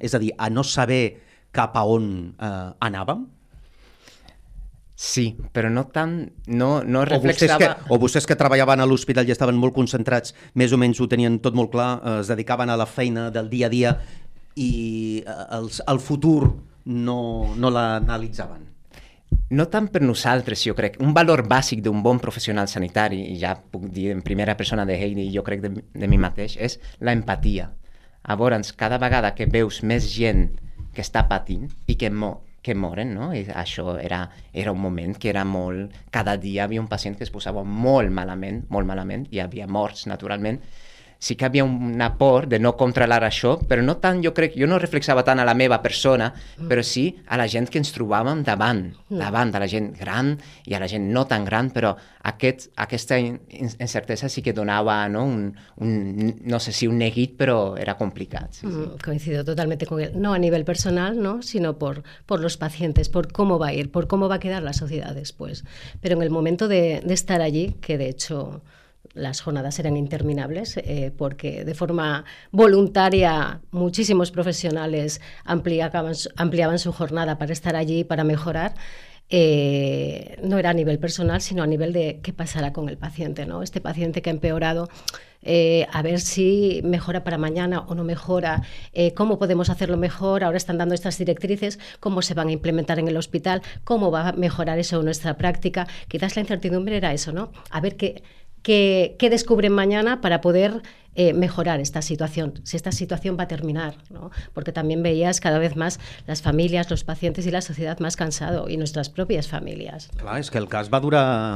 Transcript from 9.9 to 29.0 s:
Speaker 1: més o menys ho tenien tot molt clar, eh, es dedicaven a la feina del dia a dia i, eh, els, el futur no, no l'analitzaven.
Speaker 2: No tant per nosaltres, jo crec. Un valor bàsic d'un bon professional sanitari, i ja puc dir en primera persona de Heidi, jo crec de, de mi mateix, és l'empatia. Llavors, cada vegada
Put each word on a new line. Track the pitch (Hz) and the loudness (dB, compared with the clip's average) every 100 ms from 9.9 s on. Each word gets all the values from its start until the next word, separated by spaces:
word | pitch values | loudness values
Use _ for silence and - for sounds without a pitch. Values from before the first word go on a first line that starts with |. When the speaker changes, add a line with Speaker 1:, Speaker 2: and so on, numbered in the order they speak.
| 127 117 120 - - - 127 | 0 0 0 -2 -12 -4 2
Speaker 1:
més | 127 | 4
o | 127 | 6
menys | 123 120 | 4 4
ho | 123 | 2
tenien | 120 117 117 | 2 2 2
tot | 123 | 2
molt | 120 117 | 2 2
clar, | 120 123 123 | 0 0 -2
eh, | 120 110 | -2 -2
es | 101 | -2
dedicaven | 110 113 123 120 | -2 -2 0 0
a | 113 | 0
la | 110 | 0
feina | - 123 113 117 | -2 -2 -2 -4
del | 113 107 | -4 -2
dia | 123 120 | 0 2
a | |
dia | 120 120 - - - - - - - | 4 4 2 -2 -12 -14 -16 -12 -4
i, | 127 117 113 113 110 110 | -2 -2 -2 -4 -4 -6
eh, | - 110 - | -8 -12 -8
els, | 113 113 - - | -8 -6 -6 -2
el | 135 | -2
futur | 131 143 156 156 135 - - - - | 0 2 4 6 4 0 -8 -14 -6
no, | 120 120 123 117 113 107 | -4 -2 -2 -4 -2 -2
no | 110 127 | 0 2
l'analitzaven. | 120 117 110 110 113 113 110 98 78 78 - - - - _ - - - | 2 2 2 0 0 -4 -8 -10 -12 -16 -20 -20 -20 -20 _ -2 0 2
Speaker 2:
No | 139 165 | 0 2
tant | 214 214 | 0 0
per | 180 | 2
nosaltres, | 135 117 120 127 123 107 113 | 2 4 2 2 0 -2 -2
jo | |
crec. | 104 104 - | 0 -2 0
Un | 135 | 4
valor | 151 165 151 107 | 6 6 6 6
bàsic | 127 143 110 | 4 4 0
d'un | 110 104 | 0 2
bon | 110 123 | 4 2
professional | - 117 - 104 101 | 0 -6 -2 0 -2
sanitari, | 107 90 110 107 95 92 | -2 -2 2 2 0 -6
i | 90 | -4
ja | 90 | -2
puc | 95 - 95 95 | -4 -8 -12 -8
dir | 92 95 | -4 -2
en | 95 | -2
primera | - 98 104 104 | -2 0 0 0
persona | 98 110 | -2 0
de | 98 92 | 0 0
Heidi, | 104 101 98 | -2 -2 -2
jo | 98 | -2
crec | 98 101 | -2 -4
de, | 101 95 - | -4 -6 -10
de | 104 101 | -2 4
mi | 101 | 4
mateix, | 92 - 104 - | 4 0 -4 -4
és | 123 - - - | -4 -6 -14 -4
l'empatia. | 120 120 113 95 107 98 82 - - - - - - | 0 0 0 0 2 2 -2 -10 -14 -20 -20 -12 -4
Llavors, | 101 123 113 104 | 0 2 2 -2
cada | - 113 | -4 -2
vegada | 123 | 0